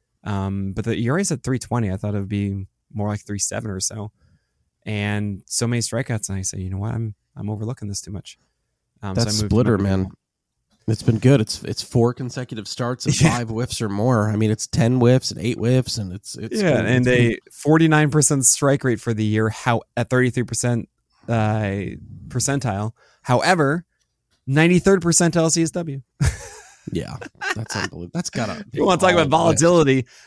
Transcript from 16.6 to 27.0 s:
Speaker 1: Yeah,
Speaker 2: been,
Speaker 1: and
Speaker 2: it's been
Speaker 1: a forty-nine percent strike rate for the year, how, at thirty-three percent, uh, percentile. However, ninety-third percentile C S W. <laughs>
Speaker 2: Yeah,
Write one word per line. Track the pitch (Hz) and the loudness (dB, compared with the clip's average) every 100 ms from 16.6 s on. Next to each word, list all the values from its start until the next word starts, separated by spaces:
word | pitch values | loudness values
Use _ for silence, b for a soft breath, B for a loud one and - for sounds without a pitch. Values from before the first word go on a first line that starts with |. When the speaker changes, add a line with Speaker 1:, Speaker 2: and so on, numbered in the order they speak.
Speaker 1:
Yeah, | 185 120 | 2 2
Speaker 2:
been, | 92 | 2
Speaker 1:
and | 127 123 | 2 4
Speaker 2:
it's | 123 | 4
been | 120 | 4
Speaker 1:
a | 107 _ | 0 _
forty-nine | - 143 160 160 151 151 | -6 2 4 6 4 4
percent | 151 143 143 127 | 4 2 2 2
strike | - 139 139 | 2 2 2
rate | 131 110 | 0 -2
for | - | -2
the | 107 | -2
year, | 107 107 110 | 0 2 0
how, | - - 117 - - | 0 -2 -2 -2 -6
at | 117 | 0
thirty-three | 127 127 127 | 2 2 0
percent, | 110 - 123 117 - _ _ _ - | -4 -4 -2 -2 -4 _ _ _ -2
uh, | 117 107 110 104 98 95 107 - - - | 0 2 0 -2 -4 -6 -10 -16 -18 -8
percentile. | 123 127 139 127 98 107 - b b | -4 -2 0 0 -2 -4 -8 b b
However, | - 123 165 185 139 165 - _ _ _ _ _ - | 0 2 4 2 2 0 -6 _ _ _ _ _ -2
ninety-third | 143 170 180 196 196 | 4 6 6 4 2
percentile | 170 160 170 175 160 | 4 4 4 4 2
C | 165 | 2
S | 165 | 0
W. | 180 165 135 - - | -2 -6 -8 -12 -2
<laughs> | 139 B B B B B B | 0 B B B B B B
Speaker 2:
Yeah, | 82 | -8